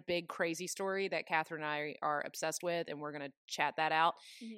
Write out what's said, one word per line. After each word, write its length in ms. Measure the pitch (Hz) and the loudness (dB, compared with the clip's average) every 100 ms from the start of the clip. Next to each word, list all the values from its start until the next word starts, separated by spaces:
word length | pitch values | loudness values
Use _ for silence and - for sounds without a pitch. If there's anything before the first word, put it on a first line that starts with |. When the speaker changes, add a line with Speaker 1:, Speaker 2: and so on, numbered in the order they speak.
| - | 0
Speaker 1:
big 200 | 175 170 | 0 0
crazy 400 | - 170 165 180 | 0 0 0 -4
story 420 | - 196 190 196 | -2 -2 0 0
that 180 | 160 - | -2 0
Catherine 340 | 160 156 160 | 0 0 -2
and 100 | 151 | -2
I 260 | 151 151 - | -2 -4 -2
are 220 | 156 147 | 0 0
obsessed 380 | - - 160 - | -2 -2 -2 0
with, 260 | 175 170 165 | 0 0 -2
and 100 | 147 | -4
we're 140 | 147 | -6
gonna 160 | 147 139 - - | -6 -8 -12 -6
chat 280 | - 151 - | 0 2 2
that 160 | 156 | 4
out. 220 | 160 165 - - - | 6 6 4 -6 -14
Speaker 2:
Mm-hmm. 120 | 226 | -10